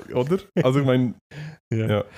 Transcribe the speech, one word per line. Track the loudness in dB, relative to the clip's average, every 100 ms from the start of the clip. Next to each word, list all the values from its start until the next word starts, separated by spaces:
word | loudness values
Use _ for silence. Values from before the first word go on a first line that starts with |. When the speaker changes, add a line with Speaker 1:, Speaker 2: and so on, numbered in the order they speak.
| -6 -4
Speaker 1:
Oder? | -2 -2 -4 0
Also | 2 2
ich | 4
mein, | 2 0 -4 _ -16
Speaker 2:
<laughs> | -16 -14 -6
Ja. | -2 0
Speaker 1:
ja. | 0 -2